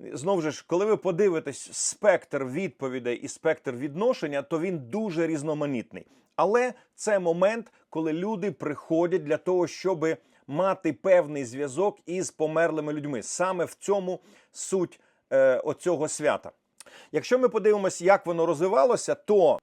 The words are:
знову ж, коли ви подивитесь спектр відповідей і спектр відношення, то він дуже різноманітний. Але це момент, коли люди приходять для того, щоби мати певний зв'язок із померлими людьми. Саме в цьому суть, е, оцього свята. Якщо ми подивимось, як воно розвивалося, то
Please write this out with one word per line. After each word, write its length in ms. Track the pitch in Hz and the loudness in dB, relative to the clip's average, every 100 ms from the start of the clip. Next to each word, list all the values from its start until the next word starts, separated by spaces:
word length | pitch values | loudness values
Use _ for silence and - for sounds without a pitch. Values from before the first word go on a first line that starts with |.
| - | -14
знову 280 | 123 160 196 | -8 -2 0
ж, 220 | 156 135 - | 0 -4 -2
коли 180 | 170 208 | 0 2
ви 120 | 214 | 0
подивитесь 720 | 185 170 208 160 151 123 - | 0 2 2 2 -4 -10 -10
спектр 720 | - - - - 175 - 143 131 | -6 -6 0 4 4 2 -4 -4
відповідей 720 | 135 190 - 135 127 120 120 | -4 -6 -6 -6 -4 -4 -4
і 100 | 139 | -6
спектр 440 | - 160 156 - | -4 -2 -2 -4
відношення, 680 | 120 147 147 226 254 156 143 | -6 -6 -2 0 0 -2 -4
то 180 | 139 160 | -4 -4
він 200 | 180 170 | -2 -6
дуже 480 | 120 190 220 160 165 | -6 -6 -4 -2 -2
різноманітний. 800 | 160 151 151 147 127 101 92 - _ _ - | -2 -4 -4 -2 -4 -6 -12 -18 _ _ -2
Але 380 | 170 233 247 - _ - | 2 2 0 -4 _ -10
це 240 | - 202 | 0 0
момент, 520 | 175 170 190 233 226 _ _ | 2 2 2 0 -8 _ _
коли 240 | 156 160 | -6 -4
люди 380 | 160 196 214 202 | -4 -4 -4 -6
приходять 720 | 135 156 143 - 165 175 175 | -6 -8 -8 -2 0 2 0
для 140 | 147 151 | 0 -2
того, 300 | - 185 170 | 0 0 0
щоби 500 | - 185 180 160 156 _ _ - | -2 -4 -2 -2 -2 _ _ -8
мати 460 | 147 190 185 165 | -2 0 0 -2
певний 520 | 139 190 180 147 147 123 | -2 4 4 4 -2 -8
зв'язок 520 | 127 143 127 202 - - | -6 -6 0 -2 -2 -6
із 260 | 180 165 | -6 -4
померлими 640 | - 156 160 170 156 151 | -2 -2 2 0 0 -4
людьми. 300 | 151 147 127 | -6 -6 -6
Саме 420 | - - 185 185 156 | -6 -2 -2 0 -4
в 80 | |
цьому 460 | - - 196 185 180 _ - _ | -6 -2 -2 -2 -6 _ -20 _
суть, 480 | - - 190 175 - _ _ - | -14 -4 -2 -2 -6 _ _ 0
е, 260 | 135 135 123 | 4 6 4
оцього 500 | - 143 180 160 151 | 0 -4 0 0 -2
свята. 440 | - 147 98 - - _ - - - - | -2 0 0 -4 -20 _ -20 -20 -20 -6
Якщо 280 | 151 - 254 | -4 0 2
ми 100 | 254 | 2
подивимось, 520 | 220 208 208 190 - | 2 2 4 2 0
як 240 | 175 190 - | 4 4 4
воно 200 | 170 165 | 0 0
розвивалося, 680 | 147 185 233 269 220 - 147 | 2 2 4 4 2 -2 -4
то 440 | - 208 160 113 | 2 4 6 4